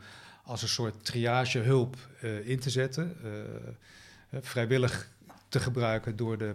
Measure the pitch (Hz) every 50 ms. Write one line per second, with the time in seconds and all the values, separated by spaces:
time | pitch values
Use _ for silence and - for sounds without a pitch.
0 | - - - - - - - - - - 120 107 113 107 - - 117 107 - -
1 | - - - 120 117 117 120 127 127 123 - 123 110 131 135 131 123 131 - -
2 | - - - - - 113 107 104 104 120 131 127 127 135 117 131 135 135 131 156
3 | 170 175 - - 117 107 104 107 107 110 110 113 117 117 117 - - - - -
4 | - - - - - _ - 135 127 - - 123 117 113 131 131 127 123 - -
5 | - - - - - - - - - - - 127 - 127 120 123 117 110 110 110
6 | - 120 107 110 120 113 113 107 110 104